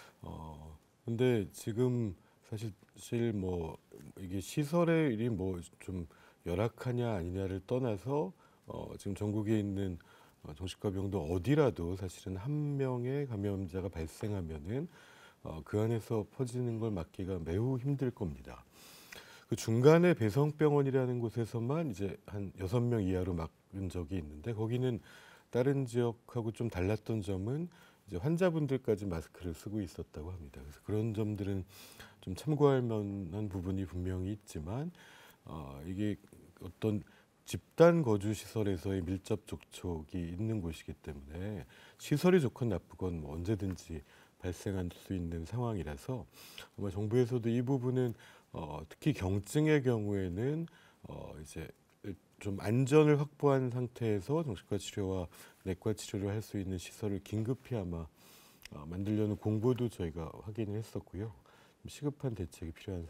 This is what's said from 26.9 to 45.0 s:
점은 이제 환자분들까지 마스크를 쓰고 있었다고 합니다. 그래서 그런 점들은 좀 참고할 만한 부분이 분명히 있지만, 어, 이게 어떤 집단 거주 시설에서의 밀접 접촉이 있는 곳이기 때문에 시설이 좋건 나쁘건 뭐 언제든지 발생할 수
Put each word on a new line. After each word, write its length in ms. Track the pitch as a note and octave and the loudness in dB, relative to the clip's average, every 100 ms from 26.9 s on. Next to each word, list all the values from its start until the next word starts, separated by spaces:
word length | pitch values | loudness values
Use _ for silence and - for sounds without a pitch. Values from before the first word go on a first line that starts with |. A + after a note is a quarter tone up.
| G#2+ - A2+ | 2 0 -2
점은 460 | F#2+ F#2 G#2 D3 F3 - - _ - | -2 -2 -2 -2 -6 -10 -20 _ -8
이제 100 | F2 | -2
환자분들까지 920 | B2+ E3 F#3 D#3+ C#3+ C3 - G2+ G2 | 0 4 4 4 2 2 2 2 0
마스크를 480 | E2 - - F2 | -4 -6 -8 -8
쓰고 260 | D#2+ G#2 G#2+ | -6 -4 -4
있었다고 500 | F#2 - - E2 D#2 | -4 -8 -10 -10 -8
합니다. 300 | F2+ C#2+ - | -10 -12 -14
그래서 160 | C#2+ - | -16 -12
그런 300 | - G#2 A#2 | -2 0 0
점들은 500 | G#2+ G#2+ G2+ G2 G2 F#2 - - - - - | 0 0 0 -2 -2 -4 -12 -20 -18 -20 -12
좀 140 | - | -8
참고할 480 | F2+ D3 D3 C#3+ C3+ | -4 0 6 6 6
만한 640 | A#2+ A2 G2+ G2+ F2+ G2+ G#2 | 4 0 0 -4 -4 -4 -4
부분이 380 | F#2 F2+ F#2+ F#2+ | -2 -2 -2 -2
분명히 460 | F2+ F#2 F#2 F#2 | -4 -2 -2 -2
있지만, 580 | G#2+ - E2+ D2+ A#2 E3 F3 - - - - | -6 -8 -8 -6 -4 -6 -10 -18 -20 -20 -20
어, 360 | - - C#2 C#2 E2+ | -12 -10 -10 -10 -8
이게 300 | F#2 G#2 F#2 - - - - | -2 -2 -2 -8 -20 -20 -16
어떤 400 | F2+ - A2 G#2 - - _ _ | -16 -2 0 0 -4 -16 _ _
집단 580 | - G#2+ - - E3 E3+ | -8 -8 -2 8 8 8
거주 320 | B2+ G#2 G#2 | 4 4 2
시설에서의 680 | G#2+ - A2+ G2+ F2+ G2+ F#2+ | -2 -4 -2 0 0 0 0
밀접 440 | F2 F#2+ - G#2+ - | 0 -2 -2 -4 -4
접촉이 680 | D#2+ - - F2+ E2 D2+ | -12 -12 -8 -4 -4 -4
있는 460 | F2+ E2+ F2 A2 A2 | -6 -4 -2 -2 -2
곳이기 320 | E2+ D#2+ - | -4 -6 -10
때문에 720 | - - C#2 C#2 D#2 A2 G2+ - - - - | -10 -10 -12 -10 -8 -6 -8 -10 -18 -20 -16
시설이 420 | - D3 F3+ F3+ | 0 4 8 8
좋건 280 | B2+ - A#2+ | 6 2 0
나쁘건 540 | F2+ - - F#2 E2+ | 0 -4 -4 -2 -2
뭐 120 | C#2+ | -4
언제든지 680 | D#2+ F2 G#2+ G2 F2+ - D#2+ - - - _ | -4 0 0 0 -4 -8 -10 -12 -20 -20 _
발생할 500 | F2+ F2+ G#2+ F#2+ F2+ | -6 -4 -4 -2 -4
수 200 | - | -6